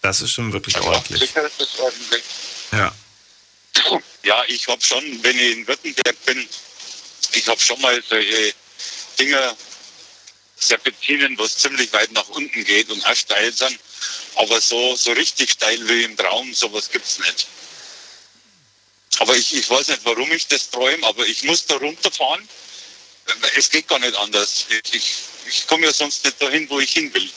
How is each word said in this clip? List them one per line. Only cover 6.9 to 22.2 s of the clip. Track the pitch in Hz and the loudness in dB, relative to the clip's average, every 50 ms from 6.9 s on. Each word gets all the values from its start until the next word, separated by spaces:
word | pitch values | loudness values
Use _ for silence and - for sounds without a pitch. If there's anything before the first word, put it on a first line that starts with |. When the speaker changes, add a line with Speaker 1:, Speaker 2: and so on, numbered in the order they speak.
| - - - - - - - - - | -16 -16 -16 -20 -10 -6 -4 0 0
Speaker 2:
ich | - - 113 | 0 2 2
hab | 117 - | 2 2
schon | - - 120 127 | 2 2 2 2
mal | 135 127 123 120 117 - | 2 2 2 2 0 0
solche | 113 110 107 101 110 113 107 104 101 - - - - - - - - - - - - - | 0 2 2 2 2 2 2 0 -2 -4 -14 -20 -18 -14 -12 -12 -12 -12 -14 -10 -2 0
Dinger, | 127 139 147 139 131 127 113 - - - - - - - - - - - - - - - - _ _ _ _ - | 0 2 4 2 2 0 -2 -6 -14 -20 -20 -20 -20 -20 -20 -20 -20 -20 -20 -20 -20 -20 -20 _ _ _ _ -2
Serpentinen, | - - 117 110 - 131 - - - - 147 143 143 135 131 110 | 2 2 2 2 0 -2 -4 -2 -2 -2 2 2 2 2 2 0
wo's | 107 113 - - | -2 -2 0 2
ziemlich | - 139 139 131 127 117 - | 0 0 2 0 -2 2 2
weit | 104 107 113 110 | 2 2 2 0
nach | 110 101 - | -2 -2 -2
unten | 107 143 143 147 - 117 104 | -6 -8 -6 -6 -6 -4 0
geht | 92 101 104 110 107 | 2 4 4 4 2
und | 110 98 98 | -2 -2 0
auch | 113 117 | 0 2
steil | - - - 107 101 107 117 | 0 0 0 0 0 2 0
sind. | 117 - 127 131 123 - - - - - - - - - - - - | 0 0 -2 -2 -2 -4 -12 -20 -14 -10 -8 -8 -8 -8 -12 -10 0
Aber | 123 117 104 113 113 | 0 2 4 4 2
so, | 110 - 117 117 123 127 127 | 2 2 2 2 0 0 2
so | 120 - 120 | 0 0 2
richtig | 117 123 165 160 - - 131 - | 2 2 2 0 2 0 2 2
steil | - - - 107 113 117 117 110 | 2 2 2 0 0 0 0 2
wie | 117 117 117 | 2 2 2
im | 113 110 | 0 0
Traum, | - 104 90 95 113 127 131 117 | 0 0 0 0 0 -4 -4 -2
sowas | - 123 110 104 107 104 - | -2 -2 0 -2 -4 -6 -4
gibt's | - - - - - - | -6 -6 -4 -4 -4 0
nicht. | - - - - - - - - - - - - - - - - - - - - - _ _ _ _ _ _ _ _ _ _ _ _ _ _ _ _ _ - - | 0 -2 0 -2 -6 -6 -8 -20 -20 -20 -20 -20 -18 -18 -20 -20 -20 -20 -20 -20 -20 _ _ _ _ _ _ _ _ _ _ _ _ _ _ _ _ _ 0 2
Aber | 139 123 131 | 4 4 4
ich, | 127 - - 156 | 4 4 2 0
ich | 139 - - | -2 0 2
weiß | 120 135 143 147 | 2 2 2 0
nicht, | 147 127 - | -2 -2 0
warum | 120 117 110 131 151 | -2 0 0 0 0
ich | 160 165 - - | 0 -2 0 0
das | 147 135 - - | 0 0 0 -4
träume, | - 123 127 131 147 165 107 | -2 0 2 2 2 2 0
aber | 113 107 113 120 104 | 0 0 2 0 0
ich | 113 - - | 0 -2 0
muss | 143 165 170 - | 0 0 0 2
da | - 156 | 0 -2
runterfahren. | 139 135 147 160 - - 196 - - | -2 0 -4 -6 -2 -4 -4 -2 0